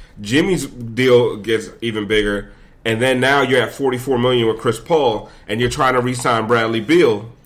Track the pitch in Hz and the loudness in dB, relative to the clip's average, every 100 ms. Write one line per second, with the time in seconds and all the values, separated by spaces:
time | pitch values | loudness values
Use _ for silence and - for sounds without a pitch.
0 | - - 104 135 196 170 135 123 117 113 | -20 -16 -2 0 2 -2 -4 -12 -8 0
1 | 127 123 113 104 104 110 - - 117 107 | 4 6 4 -2 -2 -2 -4 -10 -8 -6
2 | 104 107 104 101 98 - - - 117 113 | -2 0 0 -2 -8 -16 -20 -10 -4 -2
3 | 131 127 131 139 127 127 110 - 139 127 | 0 2 2 2 2 2 0 -2 -2 -2
4 | 127 123 123 123 113 107 123 110 - 165 | -2 0 2 2 0 0 -2 -4 0 0
5 | 131 104 - - - 110 123 131 135 127 | 2 -2 -6 -18 -8 -4 -2 0 0 0
6 | 123 127 127 117 110 120 113 113 104 170 | -2 -2 0 0 2 0 0 -2 2 4
7 | 143 104 110 - | 4 0 -6 -18